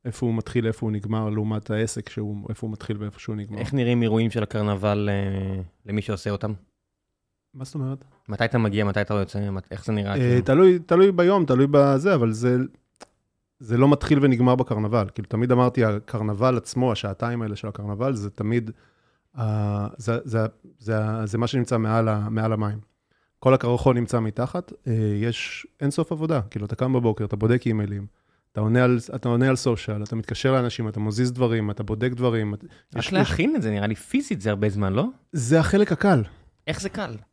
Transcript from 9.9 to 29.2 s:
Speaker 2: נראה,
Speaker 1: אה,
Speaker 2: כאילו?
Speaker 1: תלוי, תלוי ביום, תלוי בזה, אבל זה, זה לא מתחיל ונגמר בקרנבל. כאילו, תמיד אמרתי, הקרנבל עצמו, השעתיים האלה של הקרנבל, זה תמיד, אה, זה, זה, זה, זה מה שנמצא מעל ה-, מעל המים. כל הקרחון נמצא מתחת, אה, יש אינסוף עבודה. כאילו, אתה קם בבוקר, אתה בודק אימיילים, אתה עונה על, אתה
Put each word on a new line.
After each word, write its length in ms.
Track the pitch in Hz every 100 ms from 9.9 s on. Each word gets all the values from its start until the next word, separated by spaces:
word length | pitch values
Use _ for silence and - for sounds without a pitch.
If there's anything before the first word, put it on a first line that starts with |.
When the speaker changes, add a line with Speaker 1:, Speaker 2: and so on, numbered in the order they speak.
Speaker 2:
נראה, 200 | 107 101
Speaker 1:
אה, 40 | 101
Speaker 2:
כאילו? 220 | 123 123
Speaker 1:
תלוי, 340 | - 139 185 180
תלוי 340 | 160 170 196
ביום, 320 | 175 175 196
תלוי 220 | 147 127 139
בזה, 440 | 143 139 135 180
אבל 180 | 165 117
זה, 240 | 110 123 123 135 _ _ _ - _ _ _ _ _
זה 180 | 113 120
לא 120 | 139
מתחיל 300 | 143 - 147
ונגמר 320 | 139 120 127
בקרנבל. 520 | 127 - 107 107 117 101
כאילו, 140 | - -
תמיד 240 | 110 123
אמרתי, 320 | 123 123 127
הקרנבל 720 | 113 104 - 113 107 101 127 123
עצמו, 360 | - 123 127
השעתיים 500 | 107 101 98 117 120
האלה 140 | 110 104
של 120 | 107
הקרנבל, 460 | 104 104 104 131
זה 160 | 120 101
תמיד, 400 | - 107 120 110 - _ _ _ _ _ 139
אה, 500 | 110 107 104 104 104 -
זה, 220 | 113 117
זה, 140 | 131 110 110 _ - _
זה, 180 | 107 110 110 110
זה 140 | 107 113
מה 80 | 117
שנמצא 320 | 135 120 117
מעל 300 | 110 113 110
ה-, 200 | 104 104
מעל 220 | 110 110
המים. 260 | 107 104 107 - _ _ _ _ _
כל 160 | 131
הקרחון 420 | 131 120 123 135 120
נמצא 240 | 117 120
מתחת, 520 | 110 - 123 180 - - -
אה, 60 | 113 107 101
יש 440 | 113 113 - - - _
אינסוף 320 | 143 156 160
עבודה. 280 | 160 160 151 101
כאילו, 160 | 104 104
אתה 100 | 113
קם 160 | 127
בבוקר, 320 | 127 117 107
אתה 120 | 104 101
בודק 260 | 113 117 113
אימיילים, 400 | 107 101 101 104 _ _ _ _
אתה 80 | -
עונה 240 | 107 120
על, 140 | 127 123 -
אתה 140 | 127